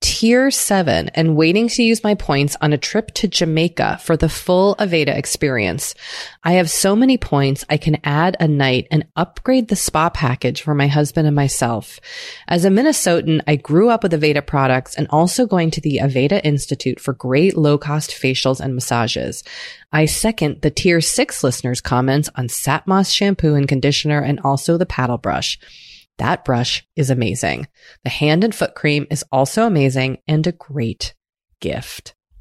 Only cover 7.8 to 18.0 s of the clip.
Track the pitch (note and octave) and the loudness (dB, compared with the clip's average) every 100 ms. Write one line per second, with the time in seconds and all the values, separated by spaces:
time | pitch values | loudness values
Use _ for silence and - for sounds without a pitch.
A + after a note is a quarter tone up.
7.8 | - D3+ - D3 F3 F#3+ E3 C#3+ C3+ B2+ | 0 -2 0 0 0 0 0 2 2 0
8.8 | - D#3 - - E3+ - - C4 A3+ G3+ | 0 -2 -2 -4 -6 -4 0 0 2 -2
9.8 | - D#3 E3 - B2 B2+ B2+ D3 - D3 | -2 0 0 0 -2 0 -2 -4 -2 0
10.8 | C#3+ C#3+ D3 - D3+ C#3+ C3+ - A#2+ A2+ | 2 2 0 2 2 2 0 0 -2 -2
11.8 | - - - - - - - F3 F#3+ F#3+ | -8 -18 -18 -16 -16 -16 -4 2 4 4
12.8 | D4 - - E3+ D#3+ D#3 - D3 - D#3 | 4 2 2 0 2 0 2 -2 2 4
13.8 | A3+ A3+ G3 D#3+ D3+ D3 - C#3+ C3+ B2+ | 4 4 2 2 2 0 -2 0 2 0
14.8 | - - C#3+ D3+ F3 - A#3+ F#3 E3 D#3 | -2 -6 0 2 2 2 0 2 0 -2
15.8 | D3+ C#3 C#3 C3 C#3+ G3+ D3+ C#3+ - C3+ | -2 0 0 2 2 2 2 0 -2 -4
16.8 | C3+ - - C3 B2+ B2+ F#3+ F3 D3 D3 | -4 -4 -6 -6 0 2 2 2 2 2
17.8 | D3+ D3+ | 0 -6